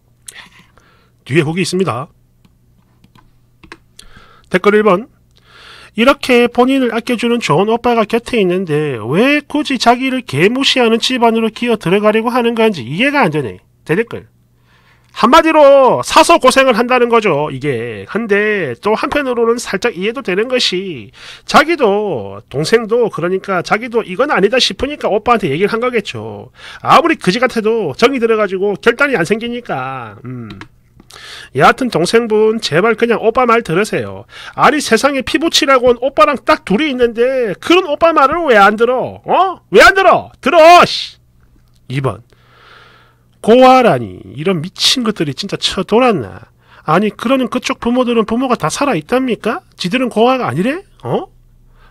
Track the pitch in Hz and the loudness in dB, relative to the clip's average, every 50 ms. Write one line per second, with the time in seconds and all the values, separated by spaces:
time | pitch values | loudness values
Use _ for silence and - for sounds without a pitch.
0 | _ _ _ _ _ - - - - - _ - _ _ _ _ _ _ _ _ | _ _ _ _ _ -20 -20 -20 -20 -20 _ -20 _ _ _ _ _ _ _ _
1 | _ _ _ _ _ - 131 170 143 151 160 190 170 - - 185 190 151 110 123 | _ _ _ _ _ -4 -2 0 0 0 -2 -4 -4 -4 -2 -4 -4 -4 -6 -8
2 | 147 - _ _ _ _ _ _ _ _ _ _ _ _ _ _ _ _ _ _ | -10 -12 _ _ _ _ _ _ _ _ _ _ _ _ _ _ _ _ _ _
3 | _ _ _ _ _ _ _ _ _ _ _ _ - - - - _ _ _ - | _ _ _ _ _ _ _ _ _ _ _ _ -20 -20 -20 -20 _ _ _ -20
4 | - - - - - - _ _ _ - - 180 - 202 202 208 208 214 175 190 | -20 -20 -20 -20 -20 -20 _ _ _ -6 -6 -2 0 2 2 2 4 2 2 0
5 | 254 - _ _ _ _ _ _ _ _ - - - - - - - - _ 208 | -2 -8 _ _ _ _ _ _ _ _ -20 -20 -20 -20 -20 -20 -20 -8 _ 0
6 | 233 269 294 - - - 247 240 240 240 - - 247 262 269 269 254 233 214 233 | 2 2 0 0 0 0 2 2 2 2 2 0 2 2 2 0 0 -2 -2 -4
7 | 226 - 247 202 240 233 240 240 - - 143 160 202 220 226 233 - 247 233 226 | -4 -4 -4 -2 -2 -2 -2 -2 0 0 0 0 2 0 0 0 0 0 0 0
8 | 214 - - 233 233 - 269 226 196 175 175 185 196 160 147 151 151 147 131 110 | 0 0 -2 -4 -4 -2 -2 0 0 0 0 -2 -2 -2 -2 -2 -2 -4 -6 -6
9 | 104 117 143 185 247 277 294 294 285 - - 294 302 - 269 214 - 233 - 240 | -6 -2 0 0 2 2 0 -2 -2 -4 -4 -4 -4 -4 -4 0 0 0 0 0
10 | 262 262 262 254 240 - - 139 170 208 247 262 277 - - 262 240 226 226 233 | 0 -4 -4 -6 -6 -4 -2 0 0 2 2 0 0 0 0 2 2 2 2 0
11 | - - 254 247 233 233 226 226 226 220 - - 240 240 226 220 - 160 185 208 | 0 -2 -2 0 0 2 2 0 -2 -4 -4 -4 -4 -2 -2 -2 -2 0 0 0
12 | 208 214 214 226 220 240 233 254 233 233 240 233 220 220 202 156 110 117 147 180 | 2 2 0 0 0 -2 -2 -2 0 0 0 2 0 0 0 -2 -6 -8 -4 -2
13 | 254 285 285 294 240 170 147 151 131 104 90 92 _ _ _ _ _ - 151 196 | -2 0 0 0 0 0 -2 -4 -6 -6 -10 -14 _ _ _ _ _ -4 -2 -2
14 | 226 - - 131 120 _ _ _ _ _ _ _ _ _ _ _ _ _ _ _ | -2 -4 -8 -14 -14 _ _ _ _ _ _ _ _ _ _ _ _ _ _ _
15 | _ _ - - 202 233 285 330 311 320 320 311 294 277 277 277 262 240 170 123 | _ _ -4 -2 2 4 6 6 6 6 6 6 8 8 8 6 6 4 2 0
16 | - - - 320 311 - 339 311 - 254 - 269 269 262 226 196 247 240 254 247 | 0 2 2 4 4 4 4 4 4 4 4 4 4 4 2 2 0 0 0 0
17 | 240 240 233 233 214 202 151 139 151 151 139 127 135 147 131 113 117 120 110 101 | 2 2 2 2 2 2 0 0 -2 -4 -6 -6 -4 -4 -4 -4 -6 -8 -10 -12
18 | 95 - - 202 233 202 202 202 208 214 214 196 165 131 117 - - 202 220 214 | -10 -6 -6 -4 -2 0 0 0 0 0 -2 -2 -4 -6 -6 -4 -2 -2 -2 -2
19 | - 302 - 294 285 254 240 233 233 226 233 247 - - - 185 - 240 - 165 | -2 -2 -4 -2 -2 -2 -2 0 0 0 0 -2 -4 -6 -6 -4 -4 -6 -4 -4
20 | 190 214 233 277 233 196 180 190 226 262 254 247 - - 185 180 196 190 165 120 | -6 -6 -6 -6 -6 -4 -2 -2 -2 -2 -2 -2 -2 -2 -4 -4 -6 -8 -10 -12
21 | 101 - - - - - - - _ - - 233 302 302 339 - 277 196 196 208 | -14 -18 -20 -20 -20 -20 -20 -18 _ 0 2 2 2 2 0 0 2 2 2 0
22 | 214 202 160 117 98 98 95 104 - - - 131 156 - - 240 233 190 226 247 | -2 -4 -4 -6 -8 -10 -12 -16 -14 -10 -6 -6 -4 -2 -2 -2 -2 -2 0 0
23 | 233 190 - - 160 175 185 190 - - 190 175 - - 190 214 240 247 226 233 | 0 -2 -2 -4 -4 -4 -4 -4 -4 -4 -6 -4 -4 -4 -4 -4 -4 -4 -6 -6
24 | - 170 185 175 262 294 269 208 185 214 247 254 - - 202 - 247 277 294 - | -6 -4 -4 -4 -2 -2 0 0 0 0 0 0 -2 -2 -4 -6 -8 -8 -6 -6
25 | - 185 185 220 - 254 240 220 - 151 135 160 202 190 233 226 240 254 247 220 | -4 -4 -2 -2 0 0 0 0 0 -2 -2 -2 -2 -2 -2 -4 -4 -4 -4 -4
26 | - - - 110 107 110 104 101 107 - _ - - - - - - 123 160 254 | -6 -8 -10 -12 -12 -12 -14 -14 -16 -20 _ -20 -20 -20 -16 -6 0 2 2 2
27 | 262 330 330 - - 185 180 240 247 240 - - 190 214 233 226 202 147 123 - | 2 0 -4 -4 -4 -4 -4 -2 -4 -4 -4 -4 -4 -2 -2 -4 -4 -6 -4 -2
28 | 226 254 277 254 226 226 226 214 214 185 190 185 196 208 196 - - 233 247 233 | -2 0 0 0 -2 0 0 0 -2 -4 -4 -4 -4 -4 -4 -2 -2 -2 0 0
29 | 285 285 254 170 170 - 208 226 226 240 240 240 240 - 175 135 127 135 135 131 | 0 0 0 -2 -2 -2 -4 -4 -4 -6 -8 -10 -8 -8 -8 -8 -8 -8 -10 -12
30 | 120 107 98 - - 123 127 123 117 107 98 98 - - _ _ _ _ _ - | -12 -14 -16 -16 -14 -14 -12 -12 -14 -14 -16 -18 -20 -20 _ _ _ _ _ -20
31 | - - - - - - - - - - - 127 160 202 226 - 269 233 - 151 | -20 -20 -20 -20 -20 -20 -20 -20 -18 -8 0 2 4 4 4 2 -2 -2 -2 -2
32 | 170 - - 233 240 220 214 214 220 220 220 226 - - 143 165 196 233 220 - | 0 0 0 0 2 2 2 2 2 2 0 -2 -4 -2 0 0 2 0 0 0
33 | 233 240 220 175 - 226 220 262 254 240 226 240 233 - 160 185 220 - 196 147 | 0 0 0 0 0 0 0 2 2 2 2 2 0 0 -2 -2 -2 -2 -4 -6
34 | 110 98 98 95 - _ - - - - - 131 151 190 294 302 - - 226 220 | -6 -8 -12 -14 -18 _ -20 -20 -20 -12 -2 2 2 2 2 2 0 0 0 0
35 | - 285 285 269 240 - - 311 311 330 - - 320 269 269 254 240 254 240 - | 2 0 -2 -2 -4 -4 -2 -2 -2 -2 -2 0 2 2 2 4 4 2 2 2
36 | - 277 - - 302 302 285 - - - 311 - - - 185 233 311 302 262 254 | -2 -2 2 2 2 2 2 0 0 0 0 0 0 0 0 0 0 -2 0 0
37 | 240 233 220 233 240 262 269 262 240 208 170 - - - 330 381 370 302 294 294 | 0 0 0 0 0 0 0 -2 -2 -4 -4 -4 0 2 2 2 2 0 0 0
38 | 330 330 320 311 277 262 311 349 339 294 226 208 196 - 214 214 233 240 254 247 | 2 2 4 4 2 2 2 0 0 2 4 6 6 4 4 2 0 0 0 -2
39 | 175 113 95 95 - - 208 320 370 381 339 - _ _ 170 214 311 359 392 392 | -4 -6 -10 -10 -6 -2 0 2 2 0 -2 -8 _ _ 4 6 6 6 6 4
40 | 381 349 254 180 92 - - _ - 277 339 330 311 330 349 349 247 - - - | 4 4 4 2 0 -6 -12 _ -2 2 4 6 8 8 8 8 6 4 0 -4
41 | - - - _ _ _ _ _ _ _ _ _ _ _ _ _ _ - 127 143 | -10 -12 -16 _ _ _ _ _ _ _ _ _ _ _ _ _ _ -10 -6 -4
42 | 135 127 95 104 - _ _ _ _ _ _ _ _ - - - - - _ _ | -4 -4 -6 -8 -12 _ _ _ _ _ _ _ _ -20 -20 -20 -20 -20 _ _
43 | _ _ _ _ _ _ _ _ - 208 226 254 254 254 262 254 247 208 147 123 | _ _ _ _ _ _ _ _ 2 4 6 8 8 8 8 6 4 2 0 0
44 | 117 95 90 - - 92 110 131 156 196 190 160 147 190 - - - - - 269 | -4 -8 -12 -16 -18 -16 -12 -6 -4 -4 -2 -2 -4 -8 -6 -4 -2 -2 0 0
45 | 240 220 208 - 165 143 131 - - 190 - - - - - 196 180 - 208 233 | -2 -4 -4 -2 -4 -4 -6 -8 -8 -8 -8 -6 -6 -6 -4 -6 -2 0 2 2
46 | 262 247 214 151 107 92 92 92 - - _ _ _ _ _ - _ - 151 185 | 2 2 0 -2 -4 -8 -12 -18 -20 -20 _ _ _ _ _ -10 _ 0 0 2
47 | 214 208 - - - 233 269 262 254 - - 254 - - 254 - - 233 247 254 | 0 0 -4 -4 -2 0 0 0 0 -2 -4 -4 -4 -6 -8 -6 -4 -2 0 0
48 | 254 233 240 226 208 - 220 240 269 247 240 - - 156 - - - - 190 156 | 0 0 0 0 0 0 -2 -2 -2 -2 -2 -2 -4 -4 -4 -2 -2 -2 -2 -2
49 | 151 - 240 262 262 254 214 - - 202 262 370 - _ _ - - 175 190 254 | -2 -2 -2 -2 -2 -2 -4 -4 -4 -6 -6 -6 -10 _ _ -10 -6 -4 -2 -2
50 | 262 233 - 214 226 254 262 254 220 135 120 156 185 254 294 381 - _ _ _ | -2 -2 0 2 2 2 2 0 -2 -4 -2 -2 -2 -4 -4 -6 -10 _ _ _
51 | - 117 151 247 359 - _ _ _ _ _ _ _ _ _ _ _ - | -8 -6 -4 -6 -6 -8 _ _ _ _ _ _ _ _ _ _ _ -20